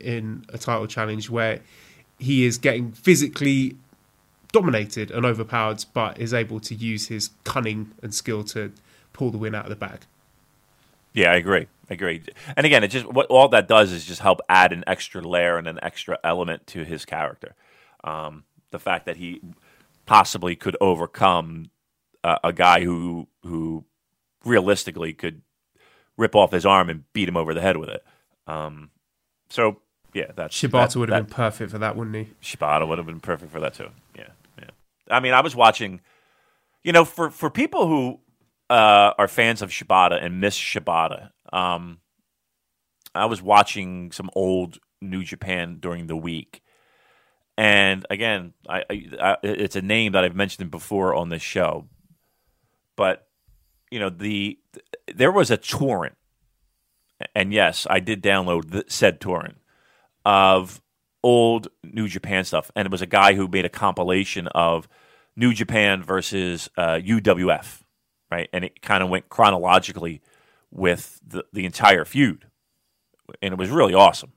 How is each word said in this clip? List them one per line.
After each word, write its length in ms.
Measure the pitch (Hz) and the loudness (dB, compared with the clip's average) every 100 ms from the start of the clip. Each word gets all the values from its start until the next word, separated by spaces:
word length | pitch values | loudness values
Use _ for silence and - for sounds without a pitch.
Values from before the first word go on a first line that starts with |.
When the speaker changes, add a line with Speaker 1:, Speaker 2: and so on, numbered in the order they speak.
Speaker 1:
in 440 | 123 117 110 117 - | -8 -8 -8 -12 -14
a 80 | 113 | -12
title 300 | - 113 107 | -6 -6 -6
challenge 420 | - 110 107 104 | -8 -8 -8 -6
where 320 | 117 113 - _ _ _ _ _ - | -4 -4 -6 _ _ _ _ _ -8
he 280 | 131 135 123 | -2 2 2
is 120 | 117 | 0
getting 340 | 143 120 120 | -2 -2 -4
physically 880 | - - 160 143 - 143 139 131 - _ _ _ _ _ _ _ | 0 4 4 2 -2 0 0 -2 -6 _ _ _ _ _ _ _
dominated 600 | 220 175 113 104 - 107 | 0 2 0 -4 -8 -8
and 140 | 120 120 | -2 -2
overpowered, 600 | 113 113 120 110 104 - | -2 -4 -4 -4 -6 -8
but 260 | 127 107 - | -6 -6 -6
is 140 | 117 | -4
able 260 | 120 110 110 | -4 -4 -8
to 140 | - 110 | -12 -10
use 320 | 113 107 - | -8 -8 -8
his 240 | 110 - _ | -8 -10 _
cunning 480 | - 139 113 107 110 - | -10 -6 -4 -6 -10 -14
and 120 | 104 | -12
skill 300 | 101 - 107 104 | -10 -6 -8 -8
to 260 | 113 104 - _ _ _ | -10 -12 -14 _ _ _
pull 200 | - 127 | -8 -6
the 60 | 107 | -6
win 160 | 110 | -8
out 120 | 107 101 | -8 -10
of 40 | |
the 60 | 104 | -12
bag. 260 | 98 - _ _ _ _ _ _ _ _ _ _ _ | -12 -14 _ _ _ _ _ _ _ _ _ _ _
Speaker 2:
Yeah, 180 | 110 87 | 2 4
I 40 | 90 | 4
agree. 320 | 87 92 85 _ - | 2 0 -2 _ -16
I 40 | |
agree. 300 | 92 95 82 - - - 139 | -8 -6 -8 -12 -20 -10 0
And 100 | 147 | 4
again, 180 | 131 | 4
it 40 | 104 | 4
just, 180 | 127 117 | -2 -4
what 220 | 123 - | 0 4
all 220 | 127 135 | 6 8
that 180 | 113 95 | 6 6
does 240 | 110 101 | 6 6
is 140 | 85 78 | 0 -10
just 160 | 87 | -2
help 200 | 98 90 - | 2 2 4
add 240 | 92 90 | 6 6
an 100 | 87 87 | 2 -4
extra 340 | 92 - 92 | -6 -8 -12
layer 360 | 85 87 87 85 | -4 0 0 -2
and 100 | 82 | -6
an 120 | 82 | -10
extra 360 | 87 - - - | -10 -10 -10 -6
element 420 | 82 87 85 82 - | -4 -2 -4 -8 -12
to 160 | 87 | -14
his 220 | 80 78 - | -12 -12 -10
character. 500 | 80 78 - - _ _ _ _ _ | -8 -8 -10 -20 _ _ _ _ _
Um, 400 | - 78 78 76 _ _ _ | -12 -10 -12 -16 _ _ _
the 80 | - | -10
fact 260 | - 87 - | -4 -4 -6
that 120 | 82 | -12
he 240 | 87 87 87 - _ _ _ _ - | -12 -14 -18 -20 _ _ _ _ 4
possibly 500 | 107 95 - 90 85 | 4 4 0 -6 -6
could 200 | 98 87 | -6 0
overcome 880 | 95 82 85 - 95 87 82 82 80 _ _ _ _ _ | 2 0 -2 2 2 2 -2 -12 -18 _ _ _ _ _
a, 160 | 85 82 87 | -2 0 0
a 80 | |
guy 300 | 87 90 87 | 4 6 6
who, 440 | 87 87 87 85 - _ | 4 -4 -6 -10 -12 _
who 420 | 87 82 80 80 - _ _ _ _ _ | -12 -8 -8 -10 -14 _ _ _ _ _
realistically 680 | 120 113 92 98 - 85 82 | 2 2 4 0 -2 -10 -10
could 280 | 78 87 78 _ _ _ _ _ _ _ - | -8 -10 -10 _ _ _ _ _ _ _ -4
rip 180 | 113 104 | 2 4
off 160 | 92 | 4
his 140 | 90 95 | 4 4
arm 240 | 98 87 | 4 4
and 140 | 80 - | -4 -8
beat 140 | 107 90 | -6 -4
him 80 | 87 | -2
over 160 | 80 | -4
the 80 | 82 | -2
head 160 | 95 82 | -2 -2
with 120 | 78 | -6
it. 140 | - _ _ _ _ - | -14 _ _ _ _ -14
Um, 440 | 78 78 76 76 _ _ _ _ _ _ | -12 -12 -16 -20 _ _ _ _ _ _
so, 320 | - 110 101 _ _ _ | -2 0 -2 _ _ _
yeah, 180 | 98 - - | -10 -10 -10
that's 200 | 78 - | -10 -6
Speaker 1:
Shibata 380 | 131 127 123 | 0 2 2
Speaker 2:
that, 20 | 120 | 0
Speaker 1:
would 100 | 113 | -2
have 80 | 101 | -2
Speaker 2:
that 100 | 107 | -4
Speaker 1:
been 80 | - | -4
perfect 360 | 113 - 104 | -4 -6 -12
for 60 | 104 | -8
that, 180 | 107 107 | -8 -6
wouldn't 200 | 113 107 | -10 -10
he? 140 | 110 _ | -12 _
Speaker 2:
Shibata 460 | - - 76 76 78 | -16 -6 -2 0 -2
would 100 | 85 | -6
have 100 | 82 | -8
been 120 | 82 | -12
perfect 320 | - 80 80 | -8 -8 -10
for 80 | 80 | -10
that, 140 | 78 | -10
too. 160 | - - _ _ - | -10 -18 _ _ -20
Yeah, 100 | - _ _ - | -20 _ _ -20
yeah. 100 | - _ _ _ - | -20 _ _ _ -4
I 100 | 123 | -2
mean, 140 | 127 | 2
I 80 | 127 | 2
was 140 | 147 120 | 2 6
watching, 460 | 113 - 104 90 _ _ _ _ _ _ _ _ | 4 4 -2 -12 _ _ _ _ _ _ _ _
you 80 | 170 | 4
know, 140 | 170 160 | 4 4
for, 240 | - 156 | 0 -6
for 200 | - 156 | -4 -6
people 380 | 202 302 370 180 | -2 -2 0 0
who, 320 | 151 127 - _ _ _ _ - | 0 -2 -8 _ _ _ _ 0
uh, 440 | 120 107 101 101 - | 4 8 8 6 4
are 100 | 101 | 0
fans 340 | - 117 110 | 0 0 -2
of 80 | 98 | -6
Shibata 540 | - - 92 90 87 | -8 0 4 4 2
and 180 | 85 90 | -4 -4
miss 160 | 101 - | -4 -4
Shibata, 720 | - 101 - 82 80 - 101 _ _ | -6 -6 -2 -2 -2 -6 -18 _ _
um, 480 | 92 90 87 87 85 _ _ _ _ _ _ _ _ _ _ _ - | -4 -4 -4 -8 -20 _ _ _ _ _ _ _ _ _ _ _ -4
I 100 | 110 | -4
was 160 | 104 | -2
watching 720 | 92 104 101 104 92 90 87 | 4 4 4 0 -10 -12 -14
some 180 | - 95 95 | -14 -8 -4
old 440 | 92 92 90 - _ - | -2 -2 -4 -10 _ -18
New 220 | 98 92 | -12 -10
Japan 540 | 87 - 95 90 85 80 | -10 -12 -8 -6 -8 -10
during 280 | 87 85 82 | -10 -10 -10
the 80 | 80 | -10
week. 460 | 85 82 - - _ _ _ _ _ _ _ _ _ - | -8 -10 -14 -20 _ _ _ _ _ _ _ _ _ 0
And 500 | 107 101 98 95 - | 4 4 4 0 -6
again, 440 | 101 113 104 87 _ - | -4 -4 -4 -6 _ -10
I, 160 | 92 - | -8 -6
I, 180 | 104 - 62 | -10 -12 -2
I, 180 | 95 - | 0 0
it's 320 | 101 104 101 98 | -2 -4 -4 -4
a 60 | |
name 320 | 95 110 110 | -2 0 2
that 100 | 95 | 2
I've 120 | 90 90 | 0 0
mentioned 360 | 98 - 87 | -4 -6 -12
before 420 | 82 - 101 92 | -12 -6 -2 0
on 160 | 69 85 | -2 -4
this 140 | 82 | -8
show. 420 | - 98 82 80 - _ _ _ _ _ _ _ _ _ _ - | -6 -2 -2 -4 -12 _ _ _ _ _ _ _ _ _ _ -2
But, 320 | 95 95 _ _ _ _ _ _ - | -2 -2 _ _ _ _ _ _ -14
you 80 | 120 | -8
know, 100 | 98 | -6
the, 480 | 87 104 104 101 - _ | -6 -6 -6 -6 -10 _
th-, 420 | - _ - - - | -20 _ -20 -8 2
there 160 | 139 | 4
was 200 | 196 143 | 4 2
a 60 | 110 | 0
torrent, 580 | - - 139 101 78 _ _ _ _ _ _ _ _ _ _ - - 107 | -4 -4 -4 -4 -6 _ _ _ _ _ _ _ _ _ _ -18 -8 -4
and 180 | 98 | 0
yes, 320 | 107 87 - 76 | 2 2 0 -2
I 120 | 95 | -2
did 240 | 92 104 | -2 -4
download 480 | 101 98 90 85 80 | 0 0 0 -4 -4
the 140 | 95 - | -8 -8
said 340 | - 101 82 | 2 2 2
torrent, 360 | 98 87 78 - _ _ _ _ _ _ 104 | -4 -6 -8 -18 _ _ _ _ _ _ 2
of 560 | 98 95 95 92 - _ _ _ _ | 4 6 4 0 -14 _ _ _ _
old 460 | 123 120 117 113 98 _ | 2 4 4 0 -6 _
New 240 | - 110 104 | -14 -8 -8
Japan 360 | 90 - 95 | -8 -4 -4
stuff. 280 | 92 80 - 107 | -2 -4 -4 -6
And 120 | 98 | -4
it 40 | |
was 120 | 92 | -6
a 40 | 90 | 0
guy 280 | 98 101 98 | 6 6 6
who 120 | 92 | 0
made 180 | 92 87 | -2 -2
a 40 | |
compilation 800 | - 101 90 90 92 98 98 87 | -2 -2 0 0 0 -2 -6 -4
of 400 | - 85 82 - _ _ _ _ - | 0 0 0 -6 _ _ _ _ 0
New 180 | 123 | 0
Japan 480 | 110 110 113 101 95 | 0 0 2 2 0
versus, 680 | 82 95 - 98 90 85 - - | -2 -4 -2 -4 -4 -6 -8 -4
uh, 240 | 85 82 | -2 -2
U 180 | 92 113 | 0 0
W 300 | 101 90 90 | 2 2 2
F, 320 | 76 - - _ _ _ _ - | -2 -4 -20 _ _ _ _ -10
right? 180 | 87 85 | -8 -6
And 140 | 90 90 | -8 -8
it 160 | _ | _
kinda 240 | - 101 92 | -2 0 0
went 240 | 92 - | -4 -4
chronologically 920 | - 107 92 90 92 90 92 85 78 _ _ _ _ _ | 2 4 4 4 4 2 -10 -10 -12 _ _ _ _ _
with 480 | - 92 85 - - - | -4 -2 -2 -6 -20 -14
the, 200 | 92 - | -12 -10
the 120 | 101 92 | -8 -8
entire 380 | - 107 92 | 2 6 6
feud. 440 | 76 135 131 76 _ _ _ _ _ _ _ _ - - | 2 0 0 0 _ _ _ _ _ _ _ _ -20 -10
And 100 | 98 | -8
it 60 | 92 | -4
was 100 | 95 | -2
really 240 | 156 104 | 2 4
awesome 400 | 92 95 - - | 8 8 6 -8